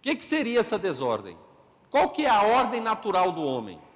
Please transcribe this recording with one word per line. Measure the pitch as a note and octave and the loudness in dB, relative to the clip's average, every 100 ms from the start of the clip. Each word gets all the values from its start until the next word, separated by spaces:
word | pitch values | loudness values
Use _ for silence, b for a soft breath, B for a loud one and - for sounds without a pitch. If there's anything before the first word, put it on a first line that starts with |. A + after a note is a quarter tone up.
que | C4 A#3+ | -4 -4
que | - | -2
seria | D#4 A#3 A#3+ | -2 0 0
essa | A3 G#3+ | 0 0
desordem? | F#3+ C3+ C3 A2 G2 E2+ - _ _ _ _ | -2 -2 -2 -2 -6 -18 -20 _ _ _ _
Qual | C4+ C#4+ | 0 0
que | - D4 | 0 2
é | |
a | A3 | 4
ordem | G#3 B3 A#3+ A#3+ | 4 4 2 -2
natural | A3+ A3 A3 F#3 F#3 | -2 -4 0 2 2
do | E3 | 0
homem? | D3 B2+ G#2+ E2 - | -2 -4 -6 -14 -20